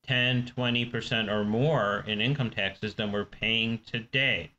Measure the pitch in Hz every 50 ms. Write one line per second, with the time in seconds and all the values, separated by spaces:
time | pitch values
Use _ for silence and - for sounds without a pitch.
0 | _ - 131 123 123 127 127 123 120 120 - - 123 120 120 120 120 120 - 117
1 | 110 - 123 113 113 98 104 104 104 104 107 117 131 156 160 127 104 101 101 101
2 | - 107 107 104 110 123 143 143 127 110 - - 98 95 95 - - 107 101 -
3 | 110 104 101 104 101 - - - - 110 113 113 113 113 117 110 - - - 117
4 | 113 - - 131 135 131 113 87 82 - _